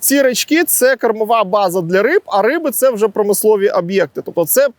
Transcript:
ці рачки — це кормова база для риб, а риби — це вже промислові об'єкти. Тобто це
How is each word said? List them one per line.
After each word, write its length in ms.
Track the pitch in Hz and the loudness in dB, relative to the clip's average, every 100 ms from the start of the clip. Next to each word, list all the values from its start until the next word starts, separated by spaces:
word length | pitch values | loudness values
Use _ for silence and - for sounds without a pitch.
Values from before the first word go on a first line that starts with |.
ці 220 | - 277 | -2 2
рачки — 420 | 262 247 - 311 349 | 2 0 -2 0 0
це 300 | - 254 262 | 0 0 0
кормова 480 | 240 220 214 - | -2 -2 0 0
база 360 | 196 208 196 185 | 0 0 0 0
для 220 | 165 185 | 0 0
риб, 200 | 220 370 - | 2 0 0
а 160 | 202 | 0
риби — 280 | 214 330 311 | 0 0 -2
це 180 | - 262 | 0 0
вже 180 | 220 214 | 2 -2
промислові 600 | 208 208 196 214 208 196 | 0 -2 0 2 2 2
об'єкти. 540 | - 175 196 160 - | 0 -2 -2 -2 -4
Тобто 200 | - - | -8 -4
це 240 | 160 254 277 | -2 0 0